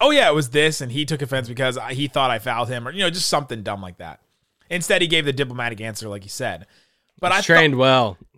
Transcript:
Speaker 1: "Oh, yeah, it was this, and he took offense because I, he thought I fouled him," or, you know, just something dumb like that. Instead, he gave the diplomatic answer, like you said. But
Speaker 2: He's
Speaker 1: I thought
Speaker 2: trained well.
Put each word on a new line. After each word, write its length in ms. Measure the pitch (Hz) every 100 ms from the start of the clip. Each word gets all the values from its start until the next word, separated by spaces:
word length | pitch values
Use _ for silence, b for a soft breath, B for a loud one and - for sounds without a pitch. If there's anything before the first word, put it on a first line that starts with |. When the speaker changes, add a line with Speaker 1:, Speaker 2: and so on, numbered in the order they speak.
Speaker 1:
"Oh, 100 | 277
yeah, 180 | - 170
it 60 |
was 160 | 151 123
this, 300 | 147 156 151
and 100 | 127
he 140 | 135
took 160 | 151 147
offense 260 | 139 135 120
because 280 | 120 127 127
I, 160 | 117
he 160 | 131 143
thought 220 | 143 131
I 80 | 113
fouled 300 | 127 117 120
him," 180 | 123 120
or, 20 |
you 100 | 185
know, 100 | 180
just 180 | 175 -
something 340 | 151 135 113
dumb 200 | 101 101
like 160 | 92 87
that. 220 | 82 - _ _ _ _ _
Instead, 320 | 175 - 190
he 40 | 175
gave 200 | 160 143
the 60 |
diplomatic 460 | 131 127 123 117 107
answer, 260 | 110 104 110
like 160 | 101
you 60 | 95
said. 360 | - 120 82 - _ _ _ _ _
But 120 | 180
Speaker 2:
He's 0 |
Speaker 1:
I 80 | 190
thought 20 | 185 165
Speaker 2:
trained 180 | 156 127
well. 400 | 131 131 110 87 -